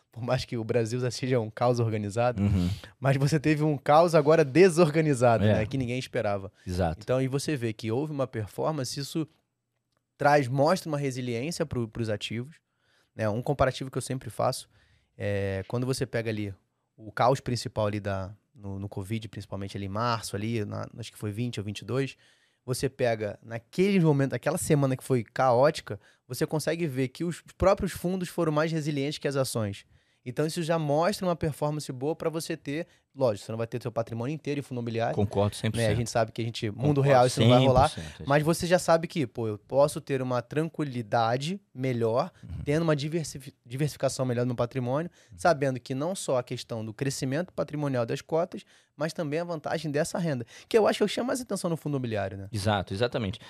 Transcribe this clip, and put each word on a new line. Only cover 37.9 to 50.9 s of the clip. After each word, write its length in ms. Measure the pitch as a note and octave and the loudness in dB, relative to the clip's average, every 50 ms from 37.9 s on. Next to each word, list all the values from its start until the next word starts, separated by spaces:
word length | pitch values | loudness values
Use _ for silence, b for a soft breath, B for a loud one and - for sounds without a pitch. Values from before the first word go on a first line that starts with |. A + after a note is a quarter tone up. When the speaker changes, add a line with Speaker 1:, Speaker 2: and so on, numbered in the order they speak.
| - - - | 2 -4 -10
Speaker 2:
isso. 160 | - - - D#3 | -12 -12 -10 -2
Speaker 1:
mas 160 | C3+ C#3 D3+ | 2 2 2
você 240 | D3+ D#3+ E3+ - F#3 | 4 2 0 0 2
já 140 | E3 F3+ E3+ | 2 2 2
sabe 280 | - - E3 E3 E3 | 4 4 4 4 2
que, 200 | - - F3 C3+ | -2 -2 -4 -4
pô, 200 | A2 - - A2+ | -2 -2 -4 -4
eu 120 | A2 G#2+ G#2 | -4 -4 -6
posso 420 | - _ B2+ C3+ C#3+ D3+ - E3 | -8 _ 4 4 4 4 2 -6
ter 220 | C3 - C#3 C3 B2+ | -4 -4 -2 -2 0
uma 180 | B2+ B2 B2 | 0 -2 -2
tranquilidade 1200 | A#2 _ C3 D3 D#3+ E3 - - D3+ C#3+ A#2+ B2 A#2 G2+ A2 A#2+ A2+ A2+ A#2+ C3+ C#3 D#3+ F#3+ G3+ - _ _ | -2 _ -4 -2 -2 -2 -4 -6 -6 -4 -4 -8 -4 0 2 2 2 2 2 0 -2 -4 -6 -8 -10 _ _
melhor, 580 | B2+ C3 C3 B2+ A#2 A#2 A2 A2+ B2+ E3 F3+ B B B | -4 -2 -2 0 0 0 2 2 0 0 -2 B B B
Speaker 2:
Uhum. 60 | B - - - | B -12 -8 -4
Speaker 1:
tendo 160 | C#3+ C#3+ D#3+ | -2 0 0
uma 140 | E3+ D#3+ D3+ | 2 2 0
diversifi-, 580 | C#3 C#3 D#3 D3+ F3 D3+ - - C#3+ - C3+ - _ _ | 0 -2 -4 -4 -4 -6 -6 -10 -14 -16 -18 -20 _ _
diversificação 640 | A#2+ A#2+ C3 D3+ C#3 - - - C3 - - C3 | -12 -4 -2 -2 -2 -2 -2 -2 -2 0 -2 -2
melhor 160 | B2+ A#2+ A#2+ | -2 0 0
no 60 | B2 | 0
meu 80 | B2+ B2 | -2 0
patrimônio, 560 | A#2+ A#2+ A#2 - C3 B2 A#2+ C3 D3 E3+ E3+ b b b b | -2 -2 -2 -2 -4 -4 -2 -2 -4 -4 -6 b b b b
Speaker 2:
Uhum. 60 | b | b
Speaker 1:
sabendo 420 | - - F3+ E3 C3+ C#3+ C3+ B2+ B2 | 0 2 2 2 4 0 -2 -2 -4
que 140 | - - C3 | -6 -6 -6
não 220 | C3 D3 F3 G3 | -4 -4 -4 -6
só 240 | - - - C#3 B2+ | -6 -4 -2 -2 -2
a 40 | B2 | -2
questão 400 | - B2+ A#2+ - - A#2+ A2+ A2 | -4 -10 -10 -8 -8 -8 -8 -8
do 80 | A2 | -8
crescimento 640 | G#2+ - C3+ C#3 C3+ - D3 C3 C3+ D#3 F3+ - _ | -6 -4 -4 -4 -4 -4 -4 -4 -2 -4 -4 -6 _
patrimonial 500 | - E3 - D3+ D3+ D3 C#3+ C3 A#2+ A#2 | -6 -6 -4 -4 -4 -2 0 0 0 0
das 160 | A2+ C3+ C3+ | -2 -4 -6
cotas, 440 | - - D#3+ D#3+ F3 - - G#3+ - b b b b b b | -6 -4 -2 -2 -2 -2 -6 -14 -16 b b b b b b
mas 160 | - D3 E3 - | -6 -6 -6 -4
também 260 | - E3+ C#3+ C#3+ E3 | -6 -6 -4 -4 -4
a 40 | F3 | -4
vantagem 480 | F3 E3+ D3+ - - - E3 - D#3 | -6 -8 -8 -4 -4 -4 -4 -4 -2
dessa 260 | C#3 C#3+ E3+ - - | 0 0 0 0 -2
renda, 260 | - E3+ E3 C#3 B2 A2+ B B B B | -2 -2 0 -2 -2 -4 B B B B
que 100 | B - | B 2
eu 100 | A3+ G3+ | 4 4
acho 100 | - | 4